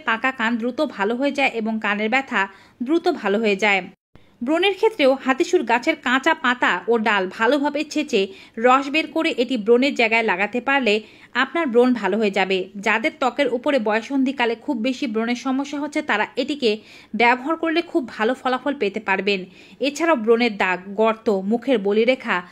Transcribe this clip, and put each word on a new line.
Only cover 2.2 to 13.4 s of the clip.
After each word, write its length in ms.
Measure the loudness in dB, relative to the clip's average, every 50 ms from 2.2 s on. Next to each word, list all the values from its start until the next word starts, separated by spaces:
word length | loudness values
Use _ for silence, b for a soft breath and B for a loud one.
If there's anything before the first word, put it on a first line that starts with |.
| -2 0 0 -2 -2 -2 B B B B B B
দ্রুত 240 | -2 0 0 0 2 0 -2
ভালো 260 | 0 0 0 0 2
হয়ে 200 | 2 2 2 2 2
যায়। 160 | 2 2 2 0 -4 -12 _ _ _ -20 b b b b b
ব্রণের 340 | -4 -2 0 2 2 2 2
ক্ষেত্রেও 360 | 2 0 0 2 4 4 4 4
হাতিসুর 480 | 2 0 0 0 0 0 0 0 0 2
গাছের 320 | 2 0 0 2 0 -2 -2
কাঁচা 320 | 0 0 0 2 2 2 0
পাতা 380 | 0 0 -2 0 0 0 0 0 0 0 0
ও 60 | 0 2
ডাল 260 | 2 2 2 2 0 -2
ভালোভাবে 520 | -2 0 0 2 2 2 0 0 -2 -2 -4
ছেঁচে 380 | -4 -4 -4 -2 0 0 0 0 -2 B B B B B B
রস 280 | 2 4 4 4 2 0
বের 160 | -2 -2 -2 -2
করে 220 | -2 -2 -2 0 0 -2
এটি 180 | -2 -2 -2 -2
ব্রণের 360 | 2 4 4 4 4 2 2
জায়গায় 300 | 2 2 2 2 2 2 2
লাগাতে 300 | 0 0 -2 -2 -4 -4
পারলে 320 | -2 0 0 2 2 2 0 0 -2 B B B B B B
আপনার 300 | -2 -2 -2 -2 -2 -2 2
ব্রণ 220 | 4 4 4 4 4
ভালো 220 | 2 0 0 0 2
হয়ে 200 | 0 0 2 0
যাবে। 200 | 0 0 0 -2 -4 -6 -8 -6 -2
যাদের 300 | 0 0 0 0 -2 -2 -2
ত্বকের 300 | -2 -2 0 0